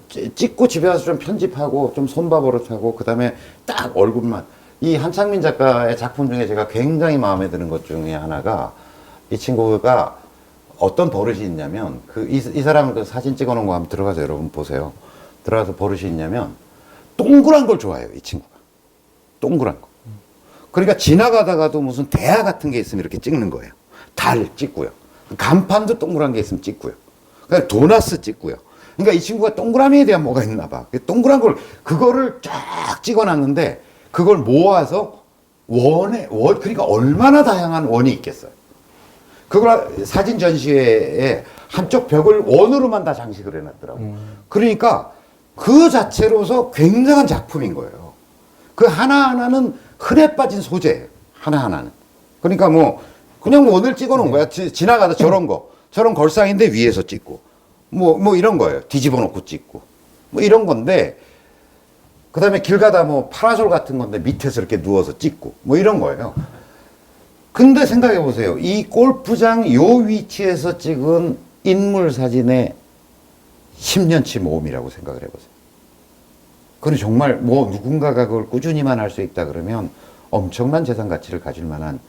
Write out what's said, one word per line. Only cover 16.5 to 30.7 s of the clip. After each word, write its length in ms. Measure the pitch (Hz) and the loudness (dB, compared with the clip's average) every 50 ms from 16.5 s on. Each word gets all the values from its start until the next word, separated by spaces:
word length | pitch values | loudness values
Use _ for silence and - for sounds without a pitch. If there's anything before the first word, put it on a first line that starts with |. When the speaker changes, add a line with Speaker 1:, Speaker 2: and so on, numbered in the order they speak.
| 95 - _ _ _ _ _ _ - - - _ _ | -12 -16 _ _ _ _ _ _ -20 -20 -20 _ _
Speaker 1:
동그란 500 | - 240 - 285 285 277 302 311 294 262 | -4 2 6 6 6 8 6 6 4 4
걸 120 | 220 208 143 | 2 0 0
좋아해요, 300 | 110 98 82 65 60 53 52 | -2 -6 -8 -8 -10 -14 -16
이 60 | 67 | -18
친구가. 300 | - - - 73 - _ _ _ _ _ _ _ _ _ _ _ _ _ _ _ _ _ _ _ | -14 -12 -12 -12 -12 _ _ _ _ _ _ _ _ _ _ _ _ _ _ _ _ _ _ _
동그란 400 | - - 175 156 127 101 - - | -4 -2 -2 0 0 -2 -4 -6
거. 80 | - - _ _ _ 113 107 104 _ _ _ _ _ _ _ - - _ | -12 -20 _ _ _ -20 -20 -20 _ _ _ _ _ _ _ -20 -20 _
그러니까 260 | - 180 190 165 - | -2 0 2 2 0
지나가다가도 840 | - - - 147 185 220 240 226 220 208 - 180 156 160 156 151 151 143 | 0 2 4 4 4 4 4 2 2 2 2 0 0 0 0 -2 -2 -4
무슨 240 | 131 123 127 143 - | -4 -4 -6 -4 -4
대야 340 | - - - 131 185 220 208 | -4 -2 0 2 2 2 2
같은 280 | 196 175 - - 151 | -2 -4 -4 -6 -6
게 80 | 131 120 | -4 -6
있으면 220 | 98 - - 98 | -6 -6 -6 -8
이렇게 180 | 85 80 - 90 | -8 -8 -10 -10
찍는 320 | - - 156 143 110 92 | -6 -4 -2 -2 -2 -4
거예요. 220 | 69 64 58 - - _ _ _ _ - - - _ | -6 -8 -12 -18 -20 _ _ _ _ -20 -20 -16 _
달 340 | - - 143 127 117 104 - - | -4 -2 0 0 0 -2 -4 -8
찍고요. 320 | - 139 135 - - 71 - - _ _ _ _ _ _ - - | -8 -10 -8 -8 -8 -10 -10 -10 _ _ _ _ _ _ -16 -10
간판도 600 | - - - 147 190 185 - 196 214 220 208 233 - | -6 0 2 2 2 4 2 0 0 0 -2 -4 -4
동그란 340 | 156 160 175 151 151 139 123 | -4 -4 -2 -2 -2 -2 -2
게 80 | 110 | -4
있으면 220 | 98 - 95 92 - | -4 -4 -6 -8 -8
찍고요. 320 | 101 - - - 64 - - _ _ _ _ _ _ _ _ _ | -10 -12 -12 -12 -14 -14 -16 _ _ _ _ _ _ _ _ _
그러니까 220 | - 170 180 - - | -2 0 0 0 0
도나스 520 | 98 110 135 165 220 220 - - - - - | 2 4 6 6 6 4 2 0 -4 -8 -8
찍고요. 340 | 107 110 - - 80 - - _ _ _ _ - - - | -10 -12 -10 -10 -12 -12 -12 _ _ _ _ -20 -12 -8
그러니까 180 | - 196 214 180 | -2 0 2 2
이 40 | 175 | 2
친구가 340 | 170 - 220 220 214 214 214 | 0 -4 -4 -2 -2 -2 -2
동그라미에 500 | - 180 233 226 254 269 277 277 285 277 | -2 -4 -2 2 2 4 4 6 6 6
대한 180 | 202 202 170 151 | 4 4 2 0
뭐가 200 | 120 123 131 113 | -2 -2 -2 -2
있나 240 | 110 107 104 80 | -2 -4 -8 -10
봐. 180 | 76 | -10